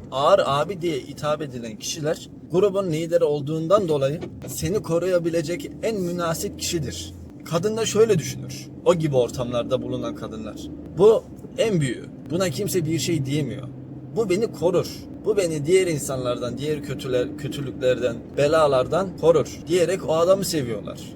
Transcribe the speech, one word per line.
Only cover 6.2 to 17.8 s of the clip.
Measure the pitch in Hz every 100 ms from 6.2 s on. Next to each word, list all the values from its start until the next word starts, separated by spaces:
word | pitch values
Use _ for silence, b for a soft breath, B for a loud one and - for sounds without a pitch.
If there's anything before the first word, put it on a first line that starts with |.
| 170 160 139 127
kişidir. | - 170 127 - - - - - -
Kadın | 165 208 220
da | 220
şöyle | 202 226 185
düşünür. | 127 - - - - - 160
O | 180
gibi | 156 135
ortamlarda | 117 - 120 120 117 127
bulunan | 120 123 120 113
kadınlar. | 110 110 110 - - - - -
Bu | 208 - - - - -
en | 226 180
büyüğü. | 135 - - - -
Buna | 170 185
kimse | - 196 185 151
bir | 160
şey | 185 160 131
diyemiyor. | 151 135 - - - - - - 190
Bu | 220
beni | 180 226
korur. | - 165 175 - - - - 190
Bu | 202
beni | 175 156 143
diğer | 190 175
insanlardan, | 147 - 131 123 120 120 117
diğer | 147 151
kötüler, | - 135 131 123 143 -
kötülüklerden, | 135 - 131 -